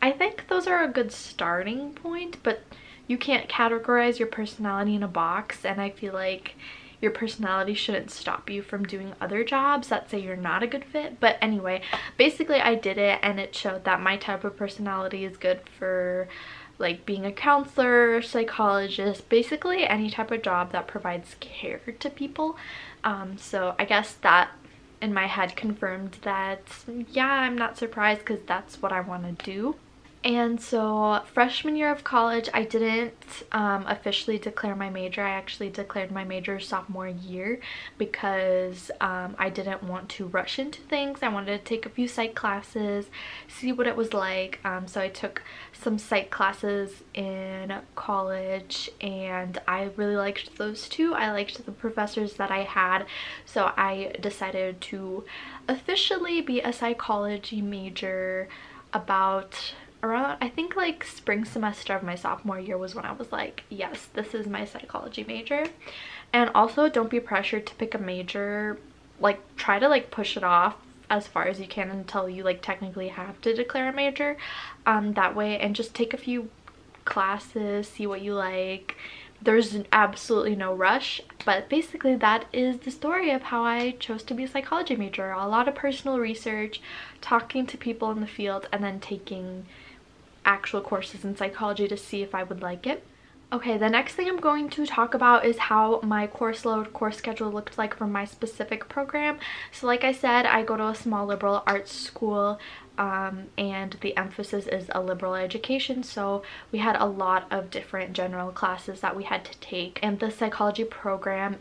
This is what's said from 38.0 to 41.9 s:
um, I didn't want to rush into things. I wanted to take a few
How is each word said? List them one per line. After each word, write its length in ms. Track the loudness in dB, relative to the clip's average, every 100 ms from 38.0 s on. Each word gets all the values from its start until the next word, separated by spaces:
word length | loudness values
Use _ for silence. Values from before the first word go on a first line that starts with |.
| -4 -2 0 2 2 2 0 -4 -10 -2
um, 340 | -2 -2 -4 -2
I 140 | -2
didn't 320 | -2 -4 -4
want 260 | -6 -8 -8
to 160 | -8 -2
rush 340 | -2 -2 -4
into 200 | -6 -8
things. 420 | -4 -2 -2 -2
I 40 | -2
wanted 300 | -2 -2 -4
to 60 |
take 220 | -2 -4
a 20 |
few 180 | -4